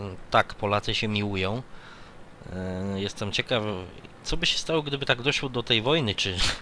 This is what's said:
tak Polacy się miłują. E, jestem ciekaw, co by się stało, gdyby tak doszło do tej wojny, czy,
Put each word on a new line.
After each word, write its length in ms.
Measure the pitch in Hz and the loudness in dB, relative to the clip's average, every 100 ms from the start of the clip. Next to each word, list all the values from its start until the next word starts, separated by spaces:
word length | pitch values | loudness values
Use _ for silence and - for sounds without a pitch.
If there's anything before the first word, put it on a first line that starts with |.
| 98 92 - | -6 -8 4
tak 240 | 110 - - | 4 4 0
Polacy 400 | 104 104 113 107 | 2 2 2 0
się 120 | 110 | 2
miłują. 560 | 104 104 98 92 113 - - - - - - - - - | 2 2 2 0 -2 -6 -12 -14 -16 -16 -16 -16 -16 -10
E, 460 | 90 92 92 98 98 | -6 -4 -4 -2 -2
jestem 320 | 101 - 101 | -2 -2 -2
ciekaw, 320 | 95 - 123 107 95 92 - - - | -2 0 0 0 -2 -6 -12 -16 -12
co 140 | - 160 | -2 0
by 80 | 170 | 2
się 120 | - | 0
stało, 260 | - 160 | 0 0
gdyby 220 | 147 139 139 | 0 -2 0
tak 160 | 123 | 2
doszło 280 | 127 139 139 | 2 0 0
do 140 | 123 | -2
tej 180 | 113 113 | 2 4
wojny, 340 | 117 160 120 95 | 6 4 4 2
czy, 220 | 101 90 - - | 0 2 2 0